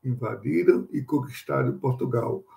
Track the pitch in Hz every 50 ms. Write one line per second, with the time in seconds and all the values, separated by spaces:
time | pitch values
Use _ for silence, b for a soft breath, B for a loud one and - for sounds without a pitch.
0 | - 127 120 110 113 107 - 104 107 139 160 175 180 180 - - - - - 147
1 | 131 - 151 139 127 - - - - - 143 135 131 131 - - - 131 127 -
2 | - 131 120 117 113 120 131 - b b b